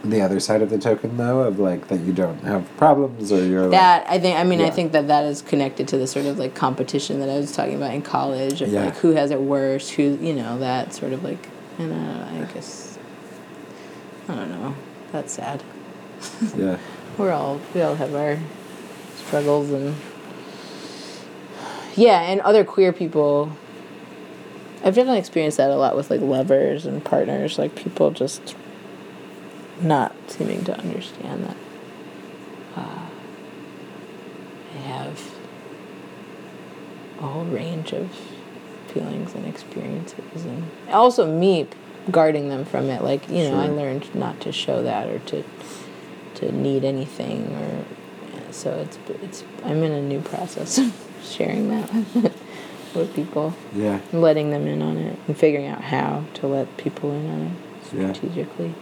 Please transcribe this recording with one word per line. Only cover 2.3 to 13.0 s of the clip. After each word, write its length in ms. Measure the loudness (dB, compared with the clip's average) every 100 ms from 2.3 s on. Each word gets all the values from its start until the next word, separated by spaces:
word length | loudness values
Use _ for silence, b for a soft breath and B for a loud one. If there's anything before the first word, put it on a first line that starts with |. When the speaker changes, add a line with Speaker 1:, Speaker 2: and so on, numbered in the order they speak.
| 0
Speaker 1:
have 240 | -2 -2 -2 6
problems 540 | 6 8 4 0 2
or 120 | 4
you're, 180 | 6 4
like 80 | 6
Speaker 2:
That, 340 | 10 10 8 6
I 120 | 2
think, 180 | 4 4
I 60 |
mean, 160 | 4 6
I 40 | 4
Speaker 1:
Yeah. 40 |
Speaker 2:
think 200 | 4 4
that 160 | 4 6
that 180 | 6 6
is 160 | 0
connected 460 | 0 2 2 0 0
to 100 | 2
the 80 | 2
sort 200 | 0 -2
of, 100 | 0
like, 160 | -4
competition 680 | 2 2 2 0 0 0 -2
that 80 | 0
I 80 | 0
was 160 | 0 0
talking 180 | 0 0
about 160 | -2 -2
in 80 |
college 580 | -2 0 0 0 0 0
of, 80 | 2
Speaker 1:
Yeah. 140 | 2 2
Speaker 2:
like, 120 | 4
who 160 | 6
has 180 | 6 4
it 100 | 2
worse, 480 | 2 2 4 0 -2
who, 300 | 2 2 2
you 120 | 0
know, 260 | -2 -2 -2
that 340 | 0 0 -2
sort 180 | -6 -4
of, 100 | -4
like, 240 | -4 -6 -10 -16 -16 -8
and, 120 | -4
uh, 340 | -4 -4 -6 -8
I 220 | -8 -8
guess, 460 | -8 -12 -12 -14 -16